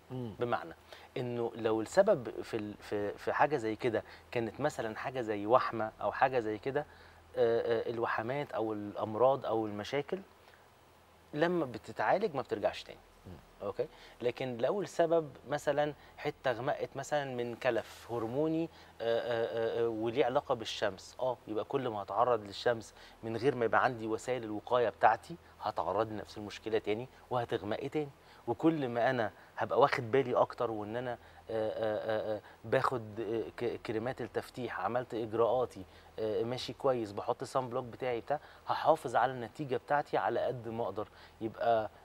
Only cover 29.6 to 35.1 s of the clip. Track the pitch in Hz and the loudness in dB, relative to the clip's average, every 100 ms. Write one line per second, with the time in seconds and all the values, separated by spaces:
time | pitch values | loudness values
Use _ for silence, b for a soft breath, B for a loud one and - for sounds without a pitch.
29.6 | 113 110 131 - 117 131 123 101 127 - | 0 6 6 4 2 2 4 4 4 2
30.6 | 120 110 104 117 127 117 B B - 110 | -2 -2 -4 -4 -4 -8 B B -6 -2
31.6 | 110 98 110 104 110 110 98 107 B B | -2 0 0 0 0 -2 0 -4 B B
32.6 | 113 131 - 127 110 104 104 117 87 - | 0 2 2 -2 -4 -6 -2 -2 -4 -4
33.6 | 120 - - 110 120 131 117 113 - - | -4 -4 -4 -2 -4 -6 -6 -6 -6 -8
34.6 | 117 - 95 120 123 | -6 -2 -2 -2 -2